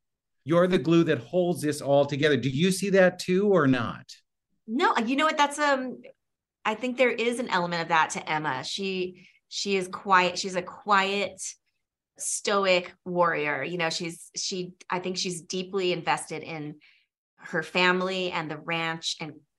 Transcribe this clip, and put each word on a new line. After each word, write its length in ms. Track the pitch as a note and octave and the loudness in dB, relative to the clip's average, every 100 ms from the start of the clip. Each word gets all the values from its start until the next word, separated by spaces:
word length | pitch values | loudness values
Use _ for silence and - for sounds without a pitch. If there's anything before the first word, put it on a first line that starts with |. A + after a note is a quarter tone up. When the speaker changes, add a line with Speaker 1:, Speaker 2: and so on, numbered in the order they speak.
| _ _ _ _ | _ _ _ _
Speaker 1:
You're 240 | C3 E3+ F#3 | 0 2 4
the 100 | F3+ | 2
glue 260 | D3+ E3+ D#3 | 4 4 4
that 140 | C#3 | 0
holds 420 | - F3+ F3 C#3+ | 0 0 0 0
this 200 | D3 C#3+ | -2 -2
all 240 | C#3 C#3+ C#3 | 4 4 4
together. 320 | C#3 D3+ C3 | 2 2 2
Do 120 | C#3 | 0
you 220 | C3 F#3+ | 2 2
see 180 | F#3 G3 | 2 2
that 280 | F#3 F3+ F3+ | 6 4 2
too 280 | - F#3 G#3 | 0 2 4
or 200 | F#3 C3+ | 4 4
not? 360 | B2+ G#2 C#2 - - _ _ _ _ - | 2 0 -6 -16 -20 _ _ _ _ -8
Speaker 2:
No, 280 | B3 G#4 A#3+ | 0 2 2
you 180 | A3+ C4+ | 0 0
know 100 | D#4 | 0
what? 120 | D4+ | 2
That's, 200 | C#4+ D4 | 0 2
um, 440 | D4 C4 B3+ - - _ _ _ _ _ G#3+ | 0 0 -2 -10 -18 _ _ _ _ _ -6
I 100 | A3 | -4
think 220 | B3+ B3 | -4 2
there 120 | B3 | 2
is 300 | A3 A#3 B3 | 2 -2 -2
an 100 | A3+ | -2
element 320 | F3+ F3 F3 | -2 0 -2
of 60 | D#3+ | 2
that 240 | D#3+ D#3 | 2 2
to 180 | F3 - | -2 -4
Emma. 340 | D#3 D3+ B2+ | -2 -2 -4
She, 640 | - - F#3+ F#3 F#3 F#3 - _ _ | -6 -6 -4 -4 -6 -8 -20 _ _
she 280 | - G3+ F#3+ | -8 -2 -2
is 100 | F#3 | -2
quiet. 500 | - G3+ F#3 F3+ - | -8 4 4 4 -2
She's 180 | G3 F3+ | -4 -6
a 60 | |
quiet, 800 | F3 - G#3 G3 F#3+ G3+ F#3+ - - - _ _ _ _ _ - | -6 -10 2 2 2 -2 -4 -8 -14 -16 _ _ _ _ _ -12
stoic 720 | - - A3+ G3+ F#3+ F3+ - - F3+ | -8 -6 0 0 4 2 0 -14 -6
warrior. 580 | F3 E3+ D3+ D3 C3+ | 2 2 2 -2 -4
You 140 | D#3 F3 | -6 -4
know, 100 | D#3+ | -4
she's, 400 | D#3+ E3 E3+ - - | -4 -8 -10 -14 -8
she, 380 | - F#3 F3+ - - | -6 -6 -8 -12 -8
I 100 | F3+ | -6
think 180 | F#3 F#3 | -4 -6
she's 240 | F#3+ E3 | -6 -8
deeply 500 | - F#3 F3+ G3 F3+ | -8 -8 -4 -2 -2
invested 500 | E3+ D#3 D#3 - D#3 | -2 -2 -4 -4 -12
in 320 | - D#3+ D3+ D3+ _ _ _ _ _ _ | -10 -10 -10 -14 _ _ _ _ _ _
her 260 | - E3+ | -6 -6
family 680 | D#3+ F#3 F3+ F#3 F#3 F#3 F3+ | -2 2 4 2 0 -4 -4
and 200 | F3 D#3 | -6 -8
the 60 | D3+ | -10
ranch 580 | D#3+ E3 E3 E3 - - | -6 -4 -4 -6 -8 -8
and, 140 | D#3 D#3 _ | -12 -14 _